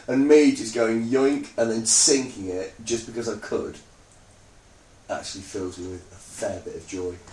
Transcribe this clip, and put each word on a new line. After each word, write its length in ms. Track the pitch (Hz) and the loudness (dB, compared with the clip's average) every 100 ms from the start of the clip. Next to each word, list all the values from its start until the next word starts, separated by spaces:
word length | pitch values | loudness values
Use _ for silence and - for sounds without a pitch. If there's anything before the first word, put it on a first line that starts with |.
| - | -2
and 180 | 127 143 | 2 8
me 260 | 151 143 | 8 8
just 200 | 131 113 | 4 -2
going, 320 | 120 113 113 117 | 0 2 2 0
"Yoink," 400 | 131 135 143 - - | 2 4 2 -4 -2
and 120 | 113 | 0
then 140 | 113 110 | 0 2
sinking 640 | - - 139 127 104 92 | 4 4 2 0 -8 -8
it 240 | 92 95 - | -6 -8 -10
just 220 | 113 117 - | -4 -4 -4
because 220 | 117 113 | -6 -6
I 80 | 107 | -6
could, 380 | - 110 - - - - - - - - - - - - - - - | -6 -6 -6 -12 -20 -20 -20 -20 -20 -20 -20 -20 -20 -20 -20 -20 -10
actually 320 | 98 - 98 | -8 -8 -12
fills 340 | 92 104 92 90 | -10 -8 -8 -8
me 100 | 90 | -10
with 220 | 90 - | -12 -16
a 40 | - | -20
fair 440 | - - 104 90 | -18 -8 -8 -6
bit 160 | - - | -10 -14
of 100 | - | -10
joy. 260 | 95 90 90 - | -8 -8 -8 -16